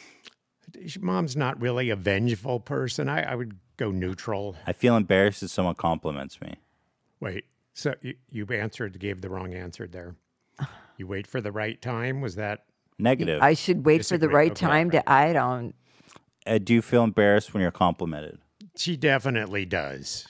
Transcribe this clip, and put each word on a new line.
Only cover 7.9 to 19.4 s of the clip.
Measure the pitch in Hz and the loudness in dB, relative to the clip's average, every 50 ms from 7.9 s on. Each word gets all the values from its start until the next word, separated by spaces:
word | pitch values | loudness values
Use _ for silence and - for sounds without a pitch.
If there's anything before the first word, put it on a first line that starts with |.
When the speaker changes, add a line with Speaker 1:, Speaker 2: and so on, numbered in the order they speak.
| 135 - | -6 -6
Speaker 1:
you, | - 123 135 - _ _ | -10 -14 -14 -14 _ _
you | - 110 104 101 | -10 -10 -8 -6
answered, | 123 104 107 107 - - 117 98 90 90 | -6 -6 -6 -6 -6 -8 -8 -8 -8 -8
gave | 98 101 98 92 | -8 -8 -8 -6
the | 95 95 | -8 -8
wrong | 95 95 92 90 90 | -8 -8 -8 -8 -10
answer | 90 90 90 - - - 87 | -10 -12 -12 -12 -12 -14 -14
there. | 87 90 87 87 90 - _ _ _ _ _ _ _ - | -14 -14 -16 -16 -18 -20 _ _ _ _ _ _ _ -12
Speaker 3:
<sighs> | 143 - - - - _ _ | -12 -12 -12 -16 -20 _ _
Speaker 1:
You | - 95 92 | -14 -10 -8
wait | 98 98 101 | -8 -8 -8
for | - - 131 | -6 -6 -6
the | 101 104 | -6 -4
right | 98 110 107 110 113 - | -4 -4 -6 -6 -6 -8
time? | - 127 120 113 120 131 131 139 | -8 -6 -6 -4 -4 -4 -4 -4
Was | 135 110 87 | -6 -6 -6
that? | 104 107 101 107 - _ _ _ _ _ _ _ - | -6 -6 -6 -6 -8 _ _ _ _ _ _ _ 0
Speaker 2:
Negative. | 101 120 135 - 82 82 78 73 | 4 4 4 4 2 0 2 4
Speaker 3:
I | 135 147 160 | 6 6 4
should | - - 190 175 156 131 | 4 2 0 0 2 4
wait | 156 156 165 160 | 4 4 4 4
for | - 180 | 0 -2
the | 160 160 147 | 0 2 4
Speaker 1:
Disagree. | 143 | 6
Speaker 3:
right | 147 151 165 | 6 4 4
Speaker 1:
Okay, | 160 - 185 151 | 2 0 0 2
Speaker 3:
time | 147 156 170 175 | 4 4 2 4
Speaker 1:
right. | 160 143 - | 2 2 4
Speaker 3:
to, | - | 4
I | 139 135 147 165 170 | 6 6 6 4 4
don't. | 143 123 127 127 123 120 - - _ _ _ _ _ _ _ - - _ _ _ _ - | 2 0 0 -2 -4 -6 -8 -12 _ _ _ _ _ _ _ -20 -20 _ _ _ _ -4
Speaker 2:
Uh, | 101 113 104 | 0 0 2
do | 92 113 117 | 4 4 4
you | 117 - | 4 4
feel | - 123 120 117 | 4 4 4 4
embarrassed | 110 95 110 104 101 101 113 - - | 4 4 6 6 6 6 4 4 0
when | - 101 | -2 0
you're | 92 85 | 0 0
complimented? | - - - 87 85 - 90 82 76 73 76 78 78 - _ _ _ - 208 185 _ | 2 2 2 2 2 0 -4 -6 -6 -8 -10 -12 -16 -18 _ _ _ -20 -20 -18 _
Speaker 1:
She | - - 175 170 | -8 -6 -6 -4
definitely | 131 160 147 139 131 110 139 120 113 | 0 2 2 2 2 2 0 -2 -2